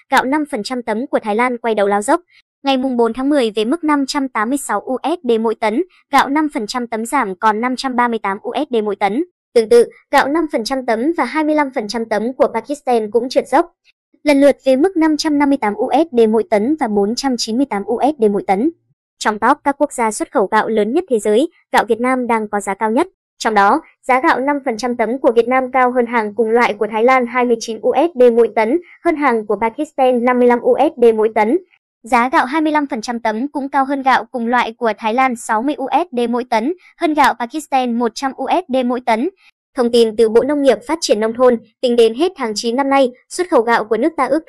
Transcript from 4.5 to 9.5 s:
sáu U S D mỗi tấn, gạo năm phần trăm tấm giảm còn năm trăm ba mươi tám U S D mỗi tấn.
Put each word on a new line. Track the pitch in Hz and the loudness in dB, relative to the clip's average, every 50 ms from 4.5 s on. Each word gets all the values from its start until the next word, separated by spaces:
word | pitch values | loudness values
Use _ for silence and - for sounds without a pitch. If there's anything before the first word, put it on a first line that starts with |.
| 285 277 | -4 -4
sáu | - - 214 202 | -4 -4 -6 -4
U | - - 254 - | -4 -4 -6 -4
S | - 269 349 349 - 240 | -4 -4 -4 -4 -2 0
D | 233 220 | 0 0
mỗi | 226 226 220 | 0 -2 -2
tấn, | - 226 214 214 294 381 - _ _ _ _ | -2 -2 -2 0 -2 -4 -6 _ _ _ _
gạo | 277 254 - 269 | 2 2 2 2
năm | 277 311 311 294 - | 0 0 0 -2 -2
phần | 269 208 | -6 -6
trăm | - - 247 240 | -6 -6 -6 -6
tấm | 233 226 220 233 | -6 -6 -6 -4
giảm | - 294 277 233 190 185 | -2 -2 -2 -2 -2 -4
còn | - 220 220 208 214 | -2 0 0 0 0
năm | 247 254 254 | -2 -4 -4
trăm | - - 262 247 | -4 -6 -4 0
ba | 240 240 240 | 0 0 0
mươi | 226 220 | 0 -2
tám | - 196 196 214 | -4 -4 -6 -6
U | - 247 - | -6 -6 -4
S | 254 302 - 240 | -4 -4 -2 -2
D | 220 208 | -2 0
mỗi | 208 196 | -2 -2
tấn. | - 208 190 208 285 359 - _ _ _ _ | -2 -2 -2 0 -2 -4 -6 _ _ _ _